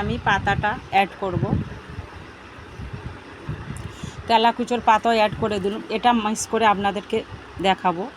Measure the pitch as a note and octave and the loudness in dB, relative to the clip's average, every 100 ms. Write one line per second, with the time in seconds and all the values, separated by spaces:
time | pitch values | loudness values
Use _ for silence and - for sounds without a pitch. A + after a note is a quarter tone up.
0 | G#3 A3+ A3 G3 G3+ G3 G#3 A#3+ - F#3+ | 0 0 2 2 2 2 0 -2 0 2
1 | G3 - G3 F3 G3 - - - - - | 2 0 -4 0 2 0 -2 -8 -12 -14
2 | - - - - - - - - - - | -14 -14 -16 -18 -18 -18 -18 -14 -12 -10
3 | - - - - - - - - - - | -10 -12 -16 -14 -10 -10 -10 -10 -12 -12
4 | - - - A3+ A#3 A#3 A#3+ A#3+ A3+ G#3+ | -12 -8 2 4 4 2 0 2 4 4
5 | A#3 A3+ G#3+ - A3 G#3 F#3+ A3 - G#3+ | 4 4 4 2 -2 0 -2 -4 -4 0
6 | A#3+ A#3+ G#3 A3 - A3+ A3 G3 G3+ G3 | 4 4 2 -2 -2 2 4 4 2 -2
7 | - A3 - - - - F#3 F#3+ F#3 E3+ | -2 -2 -4 -10 -14 0 2 4 2 0
8 | A#3 | -4